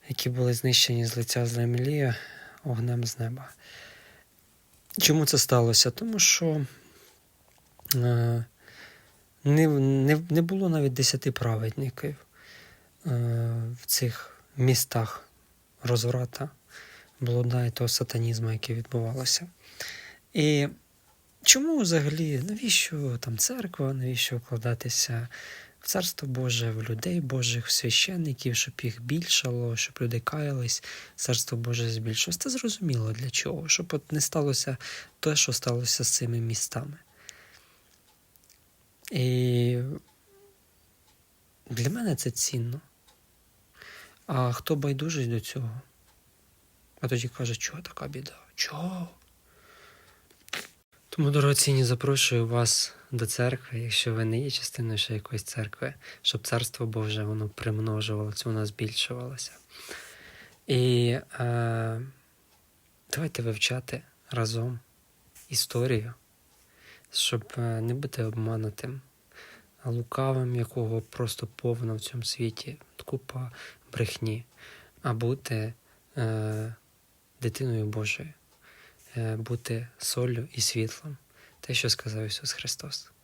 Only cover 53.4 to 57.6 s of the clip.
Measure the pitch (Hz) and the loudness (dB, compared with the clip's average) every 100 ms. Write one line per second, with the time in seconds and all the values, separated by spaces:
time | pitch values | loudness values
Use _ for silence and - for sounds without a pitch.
53.4 | 123 127 - 117 117 110 120 113 113 113 | 0 0 -6 -6 -2 0 0 0 2 0
54.4 | 139 - - - 113 107 - 107 - 107 | 0 -2 -4 -4 -2 -2 -2 -2 -4 -8
55.4 | - - 104 - 131 - - - - 123 | -6 -6 -6 -6 -8 -8 -20 -4 -2 -2
56.4 | - 117 120 - 117 110 107 107 104 107 | -2 -2 -2 -4 -4 -2 -2 -2 -2 -2
57.4 | 107 - | -4 -4